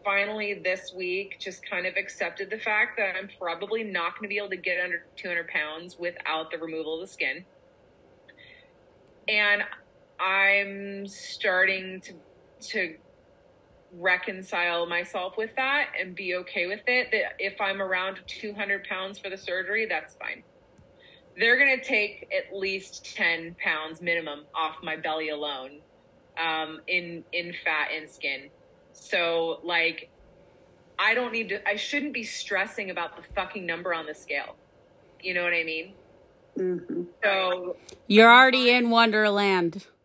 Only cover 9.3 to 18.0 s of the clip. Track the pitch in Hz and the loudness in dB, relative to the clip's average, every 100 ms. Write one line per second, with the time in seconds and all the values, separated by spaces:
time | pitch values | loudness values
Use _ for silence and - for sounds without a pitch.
9.3 | 214 208 202 202 - - _ _ _ 185 | 2 4 4 0 -8 -18 _ _ _ 0
10.3 | 196 196 202 196 196 202 196 196 196 - | 4 4 4 2 -6 -8 -8 -4 -4 -4
11.3 | - 208 185 190 190 185 190 - 175 - | -2 2 4 4 2 -6 -10 -14 -16 -20
12.3 | - - - - 214 175 160 - - _ | -20 -20 -10 -4 -2 -2 -4 -20 -20 _
13.3 | _ _ _ _ _ _ 180 180 180 202 | _ _ _ _ _ _ -4 0 0 -2
14.3 | 190 190 175 175 170 170 175 180 - 185 | -8 -6 -2 0 0 0 -2 -2 -4 -4
15.3 | - 220 - 262 285 294 - 185 180 190 | -4 -4 -2 0 0 0 -4 -8 -6 -4
16.3 | 180 185 202 175 208 - 247 247 220 - | -4 -4 -4 -2 -2 0 2 2 0 0
17.3 | - 196 196 196 196 190 185 | -2 -6 -2 -2 -2 -2 0